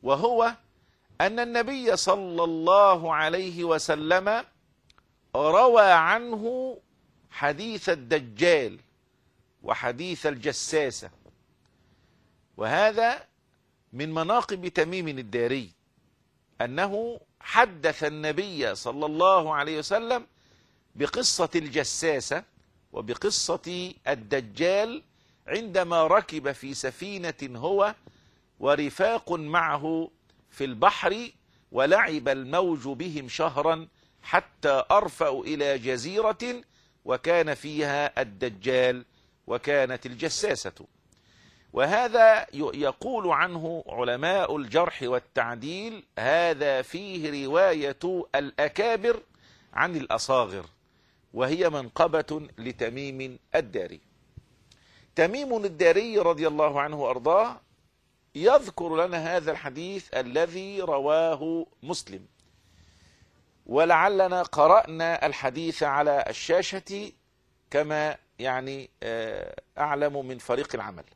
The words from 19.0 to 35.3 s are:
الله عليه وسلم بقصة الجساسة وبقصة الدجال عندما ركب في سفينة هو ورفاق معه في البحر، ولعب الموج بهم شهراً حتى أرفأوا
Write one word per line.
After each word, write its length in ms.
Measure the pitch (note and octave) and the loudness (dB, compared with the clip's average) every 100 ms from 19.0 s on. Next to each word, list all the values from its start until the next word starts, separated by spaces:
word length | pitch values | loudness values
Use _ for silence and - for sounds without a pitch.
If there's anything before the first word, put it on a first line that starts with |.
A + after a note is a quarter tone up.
| D3+ | -4
الله 500 | D#3 F#3 F#3+ D#3 D3+ | 4 6 6 4 -2
عليه 240 | C#3+ D#3 | -2 -4
وسلم 480 | D3+ G3+ A#3 B3 - _ _ _ _ _ _ - | -2 -2 0 -4 -4 _ _ _ _ _ _ -6
بقصة 540 | C#3+ - B3 - E3 E3+ | -4 0 -2 0 0 0
الجساسة 880 | D3+ C#3 C#3 - E3 C#3+ - D3+ - _ _ _ _ | -2 -4 -2 -2 -2 -2 -2 -8 -8 _ _ _ _
وبقصة 1000 | - G#2+ A#2+ G3+ G#3+ - E3+ - F3+ F3+ - - | -12 -8 -4 -2 -2 -2 -4 -6 -8 -10 -8 -4
الدجال 960 | C#3 G#2+ C#3 A2+ G2+ E3+ G3 A3 C4 _ _ _ _ - | -4 -2 -4 -4 -2 0 2 -2 -6 _ _ _ _ -8
عندما 600 | F#3+ A3+ F#3 F3 E3+ D#3+ | -8 -2 -2 0 2 4
ركب 440 | G3 - D#3 C#3 | 4 2 -6 -6
في 220 | C3+ C#3 | -6 -10
سفينة 880 | C#3 C3 - F#3+ G3+ F3 - C#3 A#2+ | -8 -8 -8 -12 -8 -8 -10 -12 -8
هو 360 | D3 G3 G#3 G#3+ - _ _ _ _ _ | -2 2 2 0 -18 _ _ _ _ _
ورفاق 720 | C3 C#3+ D3 - G3+ A3+ - | 2 2 0 0 0 0 -2
معه 800 | E3+ D3+ E3+ E3 D3 D3+ D#3+ E3 _ _ _ _ | -6 0 0 2 -2 -2 -4 -6 _ _ _ _
في 160 | - C#3 | -8 -6
البحر، 640 | A#2 D#3+ - - A3 A#3 _ _ _ _ | 2 2 2 -4 -4 -10 _ _ _ _
ولعب 560 | A#2 C#3 G3 G3 D#3 B2 | 0 4 4 2 -2 -2
الموج 600 | C3+ C3 D#3+ F#3 D#3 B2 | -4 -2 -2 0 -2 -6
بهم 420 | C3 F3+ D3+ C3 | -8 -8 -10 -10
شهراً 580 | - D#3+ C3+ D3+ D#3+ E3 _ _ _ | -4 -2 0 0 -2 -6 _ _ _
حتى 640 | - F#3 - _ D3 C3+ - | -2 -2 -2 _ 0 2 4
أرفأوا 540 | G3 G3+ - D#3+ | 2 2 -2 -2